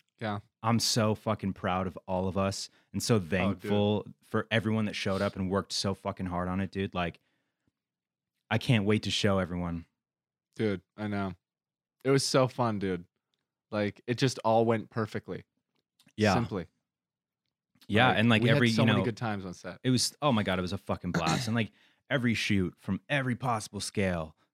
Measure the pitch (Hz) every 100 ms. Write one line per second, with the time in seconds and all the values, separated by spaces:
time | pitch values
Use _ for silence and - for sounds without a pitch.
0 | _ _ 110 101 - _ 113 113 - 120
1 | 107 104 113 104 98 - 98 92 92 -
2 | - 92 95 98 98 - - _ _ 98
3 | - 110 82 95 95 95 107 104 104 104
4 | - - _ 110 - 110 98 110 104 85
5 | 104 95 101 98 92 95 - - 101 95
6 | 98 98 92 87 90 92 95 98 98 90
7 | 85 - _ _ _ _ _ _ _ _
8 | _ _ _ _ _ 110 - 113 98 107
9 | 101 - 107 95 85 87 87 85 - _
10 | _ _ _ _ _ - 110 92 - -
11 | 104 101 95 90 _ _ _ _ _ _
12 | 127 135 - 143 127 - 117 101 95 90
13 | 87 _ _ _ _ _ _ 107 104 -
14 | - 120 131 - 113 113 117 113 - 117
15 | 107 104 - 92 - _ _ _ _ _
16 | _ - 104 92 117 101 82 _ _ _
17 | _ _ _ _ _ _ _ _ - 104
18 | 123 104 117 110 123 147 117 113 113 104
19 | 95 107 117 101 92 87 92 87 127 123
20 | - - 147 113 98 92 90 95 - 92
21 | 90 87 80 82 117 117 104 - _ _
22 | _ 131 120 107 - 101 87 - - 95
23 | - 143 131 113 131 110 - 101 - -
24 | 95 87 80 - _